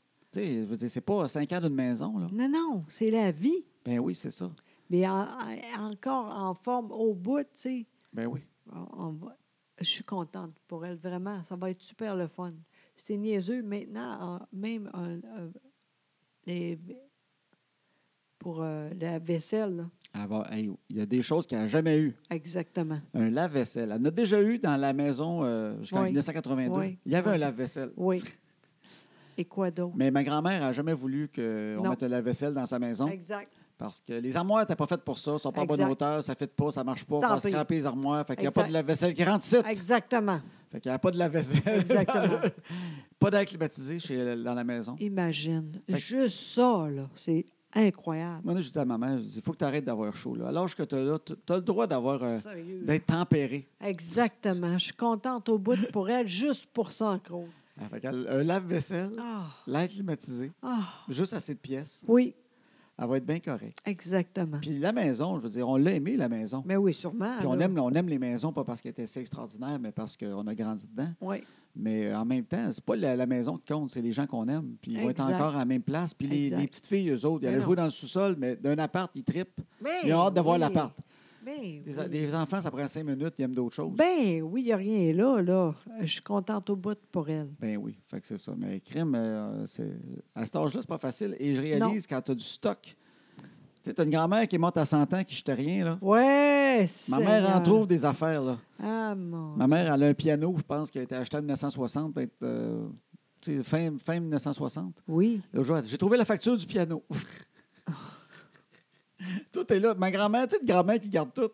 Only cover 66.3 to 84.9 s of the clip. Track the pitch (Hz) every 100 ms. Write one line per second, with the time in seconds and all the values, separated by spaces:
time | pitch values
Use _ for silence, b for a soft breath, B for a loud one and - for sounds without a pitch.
66.3 | 113 107 131 180 196 196 151 170 226 208
67.3 | 254 143 123 185 175 123 151 180 139 127
68.3 | 120 156 147 127 117 117 120 113 131 123
69.3 | - 117 107 131 147 110 110 110 - 104
70.3 | 98 104 110 110 107 107 113 170 165 190
71.3 | 202 - b b - 110 110 104 107 113
72.3 | 127 110 185 214 - - 220 151 127 127
73.3 | 127 120 170 - 151 135 123 117 113 143
74.3 | 120 117 156 135 113 - 220 165 - 135
75.3 | 180 151 143 123 127 - 156 170 - 139
76.3 | 143 139 - 143 - - 202 175 123 147
77.3 | 160 - 131 127 180 160 - 131 185 196
78.3 | 165 127 113 139 151 151 180 180 170 -
79.3 | 175 185 - - - 269 359 170 165 190
80.3 | 185 160 175 151 175 139 - - b b
81.3 | b 233 294 202 147 147 139 147 151 147
82.3 | 160 151 190 165 143 139 156 151 135 160
83.3 | 151 131 127 120 - 165 214 339 349 208
84.3 | 165 160 233 240 202 196